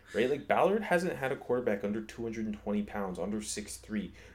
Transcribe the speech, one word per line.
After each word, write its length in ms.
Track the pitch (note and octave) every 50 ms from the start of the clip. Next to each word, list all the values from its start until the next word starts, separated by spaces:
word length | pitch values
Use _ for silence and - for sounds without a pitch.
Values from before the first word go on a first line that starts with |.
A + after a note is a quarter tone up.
| - - -
right? 160 | - B2 B2+
Like, 160 | D3 C#3 -
Ballard 380 | - G2+ A2+ C#3+ F3+ G3+ A3 G#3
hasn't 320 | - F#3 F3 F3+ F3 C#3
had 160 | C3 C3+ C3 C3+
a 40 |
quarterback 460 | C3+ - - B2 B2+ A#2+ A2+ G#2 G2+ -
under 160 | G2+ G#2 A2+
two 220 | G#2+ - - - A#2
hundred 240 | A2+ A2+ A2+ A2
and 120 | A2 G#2 G#2 -
twenty 200 | G#2+ G#2 G#2 G#2
pounds, 360 | - - G3+ - F#3 F3+ F3+
under 240 | F3 G3+ G#3+ G#3+ G#3+
six 340 | - - G#3+ G#3+ - -
three. 360 | - - - G#3+ G#3+ F#3 F#3 - - - - -